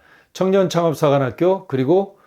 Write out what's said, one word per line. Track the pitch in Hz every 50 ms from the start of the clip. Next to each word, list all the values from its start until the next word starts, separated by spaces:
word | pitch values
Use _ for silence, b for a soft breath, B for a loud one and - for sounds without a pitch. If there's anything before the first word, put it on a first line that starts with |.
| b b b b b b
청년 | b - 185 190 190 196 185 175
창업 | - 170 170 165 143
사관학교 | - 160 143 139 139 135 123 113 - 170 185 190 190 185
그리고 | - 139 131 131 135 170 190 196 196 b b b